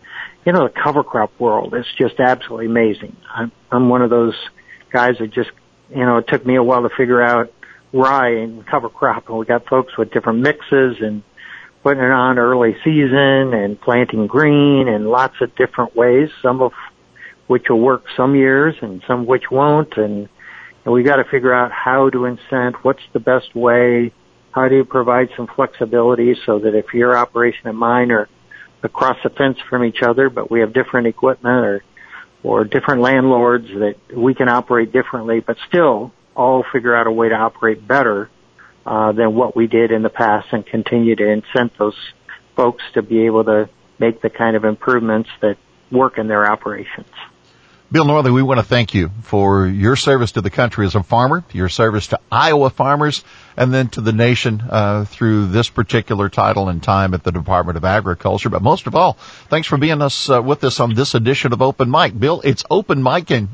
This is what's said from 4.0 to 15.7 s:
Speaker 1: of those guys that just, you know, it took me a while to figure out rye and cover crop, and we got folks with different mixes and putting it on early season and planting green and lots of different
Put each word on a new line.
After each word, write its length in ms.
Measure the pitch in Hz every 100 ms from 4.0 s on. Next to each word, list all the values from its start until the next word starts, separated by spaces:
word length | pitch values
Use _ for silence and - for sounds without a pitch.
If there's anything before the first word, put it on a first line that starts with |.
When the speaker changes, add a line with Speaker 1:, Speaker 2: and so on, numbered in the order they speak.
Speaker 1:
of 80 | 120
those 260 | 120 117 - - _ - - -
guys 280 | 123 123 117
that 140 | 107
just, 180 | 123 113 - _ _ _
you 160 | 139 123
know, 120 | 120
it 100 | -
took 160 | 127 123
me 100 | 127
a 80 |
while 200 | 120 123
to 120 | 117 -
figure 260 | 123 123
out 300 | 120 120 117 - - - -
rye 440 | 131 131 139 123 113
and 300 | 113 113 -
cover 220 | 143 117
crop, 400 | - 131 113 -
and 100 | 113
we 80 | 113
got 200 | 120 -
folks 300 | 131 127 -
with 140 | 110
different 280 | 117 117 113
mixes 580 | 143 151 - 139 127 113
and 220 | 107 104 - - - - - _
putting 180 | 143 139
it 100 | 127
on 280 | 131 127 123
early 360 | 120 123 117 101
season 720 | 160 151 135 139 139 135 135
and 260 | 110 101 104
planting 480 | 131 123 123 110 101
green 600 | 127 151 147 143 135 127
and 200 | 107 107
lots 280 | 123 131 -
of 120 | 120 -
different 400 | 127